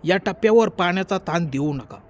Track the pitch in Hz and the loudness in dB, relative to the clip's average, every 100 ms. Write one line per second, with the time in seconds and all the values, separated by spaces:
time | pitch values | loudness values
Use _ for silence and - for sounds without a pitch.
0 | 156 185 202 180 220 226 214 - 175 185 | 0 -2 -2 0 4 4 4 0 0 0
1 | 190 190 - 175 165 135 147 139 104 104 | -2 -4 -2 -2 -2 -2 -4 -6 -10 -20